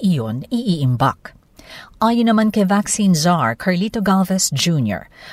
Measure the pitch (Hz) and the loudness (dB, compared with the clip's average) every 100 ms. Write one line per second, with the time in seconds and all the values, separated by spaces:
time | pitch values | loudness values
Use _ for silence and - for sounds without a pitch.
0 | 202 160 110 120 - 233 240 165 135 123 | 2 0 -2 -6 -6 -4 -2 0 0 2
1 | 135 - - - _ - - - - - | 0 -2 -10 -20 _ -20 -20 -20 -20 -2
2 | 220 233 233 220 220 220 190 202 202 - | 0 2 2 2 2 2 2 2 0 0
3 | 202 170 165 175 117 117 - 180 214 233 | 2 2 2 2 0 -2 -2 -2 -2 -2
4 | 196 190 190 190 - 135 175 160 113 95 | 0 0 0 -2 -2 -2 0 0 0 -4
5 | - - - | -8 -20 -20